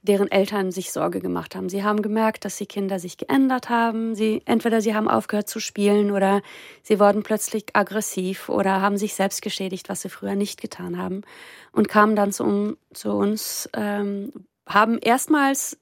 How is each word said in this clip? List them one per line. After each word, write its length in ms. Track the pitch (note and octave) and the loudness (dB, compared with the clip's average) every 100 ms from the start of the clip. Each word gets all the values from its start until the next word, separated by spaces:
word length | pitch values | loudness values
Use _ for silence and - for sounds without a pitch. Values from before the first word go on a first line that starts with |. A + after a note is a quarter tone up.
| - | 2
deren 240 | G3+ G3+ | 2 4
Eltern 420 | G3 G3 G#3 F#3+ | 2 2 0 -2
sich 180 | F#3 F3+ | -4 -6
Sorge 300 | - E3 F3+ | -2 -2 -2
gemacht 340 | F3+ F3 E3 | -4 -6 -6
haben. 140 | F#3 F#3+ | -8 -6
Sie 160 | G3 | -2
haben 160 | G3+ G#3 | 0 0
gemerkt, 460 | G#3+ G#3+ A3 A3 G3+ | 0 2 0 0 -8
dass 100 | - | -8
die 100 | G3+ | -8
Kinder 320 | G#3 G3 F#3+ | -6 -4 -4
sich 200 | F3 - | -6 -10
geändert 500 | - C4+ C4+ B3+ - | 0 4 4 2 0
haben. 460 | A#3 A#3 A3+ A3+ | 0 2 0 -4
Sie, 260 | A3 A3 G#3+ - | 0 0 0 0
entweder 340 | A3+ A#3 A3+ | 0 2 2
sie 140 | G#3+ | 2
haben 140 | G#3+ G#3+ | 0 2
aufgehört 400 | A3 - G#3 G#3 | 0 0 -4 -4
zu 120 | A3+ | -8
spielen 500 | - - G3+ G#3 G3+ | -8 0 4 4 4
oder 300 | G3+ F#3+ G3+ - - - - | 2 2 2 -2 -20 -20 -20
sie 160 | - G#3 | 0 4
wurden 240 | G3+ G3+ | 6 4
plötzlich 440 | G3+ G#3+ - A3 - | 0 -4 -2 -6 -2
aggressiv 760 | - G3 G#3 G#3 - F#3 F#3+ - | 0 0 -2 -4 -4 -4 -4 -4
oder 320 | - F#3+ F#3+ | -2 2 2
haben 160 | G3 G3+ | 0 0
sich 180 | G#3 | -4
selbst 280 | - G3 - | -2 -2 -2
geschädigt, 480 | G#3+ - F#3+ F#3 - | -8 -6 -6 -8 -8
was 100 | F#3+ | -10
sie 80 | F#3+ | -10
früher 260 | - G3 | -8 -4
nicht 280 | G3 G3+ - | -2 -2 -6
getan 340 | A3 - F3+ F3 | -12 -10 -8 -6
haben. 260 | F#3 F#3+ - - - - - | -6 -6 -10 -20 -20 -20 -4
Und 160 | - G#3+ | 0 4
kamen 280 | G#3+ G#3 G#3+ | 6 6 4
dann 160 | G3+ | 2
zu, 120 | G3+ | 0
um, 320 | - G3+ G#3 - _ | 0 0 -2 -6 _
zu 180 | - G#3 | -10 -4
uns, 560 | G3+ G3+ G#3+ - - - | 0 0 0 -6 -8 -8
ähm, 580 | - G#3 G3+ G3+ G3+ G3+ - - _ - | -6 -4 -2 -4 -6 -8 -14 -20 _ 0
haben 300 | G3+ A3 A3+ | 2 4 2
erstmals, 800 | - A#3+ - D#4 C#4 C#4 - - | 2 2 4 2 4 0 -4 -10